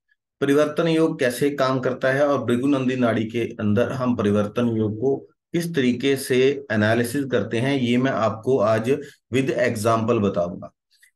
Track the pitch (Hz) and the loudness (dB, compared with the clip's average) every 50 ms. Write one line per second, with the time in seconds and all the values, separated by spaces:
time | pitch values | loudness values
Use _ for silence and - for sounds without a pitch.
0 | _ _ _ _ _ _ _ _ 143 135 139 147 151 143 147 - 165 165 160 160 | _ _ _ _ _ _ _ _ 0 2 2 2 2 2 0 0 0 2 2 2
1 | 160 160 160 - 139 123 123 - 147 143 143 - 135 131 131 131 123 135 123 - | 2 0 0 0 -2 -2 0 0 0 -2 0 0 0 0 0 0 -2 -2 -2 -2
2 | - 131 131 135 147 143 143 127 117 113 120 123 131 143 143 131 131 123 127 127 | 0 0 2 2 2 2 2 0 0 0 0 0 0 0 0 0 0 -2 0 0
3 | 123 117 110 120 113 113 - 120 113 - - - 110 104 104 117 120 - - 127 | 0 0 0 0 -2 -4 -4 -4 -4 -4 -6 -4 -2 0 2 2 2 0 -2 -2
4 | 127 123 113 104 107 104 101 104 104 101 - 123 120 120 113 110 110 104 107 110 | -2 -2 0 0 2 2 2 2 0 0 -2 -2 -2 0 0 0 -2 -2 -2 -2
5 | 123 135 139 - - - _ _ _ _ - 175 170 170 165 143 127 123 120 - | -2 -2 -2 -2 -4 -12 _ _ _ _ -4 -4 -4 -2 -2 0 2 2 0 0
6 | 131 139 139 131 131 - 131 123 127 135 143 - - - 110 110 107 107 113 120 | 0 0 0 0 -2 0 2 2 4 2 2 0 -4 -4 0 0 2 2 2 2
7 | 120 - - 143 139 127 123 117 101 - 113 113 123 135 143 139 123 117 120 123 | 0 -2 -2 -4 -2 -2 -2 -2 -2 -2 -2 -2 0 0 0 0 0 0 2 2
8 | 127 139 120 98 110 110 101 - - 127 131 123 - 110 110 110 117 120 143 147 | 2 0 0 0 0 -2 -2 -2 -2 0 0 2 2 2 2 2 2 0 -2 -2
9 | 147 - - _ _ _ 113 131 135 147 165 - 123 120 117 107 101 113 113 113 | -4 -8 -16 _ _ _ -2 0 0 0 0 0 0 0 0 0 0 2 2 2
10 | 110 113 120 113 101 98 - - 87 90 92 87 82 - - _ _ _ _ _ | 2 0 2 2 2 0 0 0 -2 -4 -6 -10 -14 -16 -18 _ _ _ _ _
11 | _ _ _ | _ _ _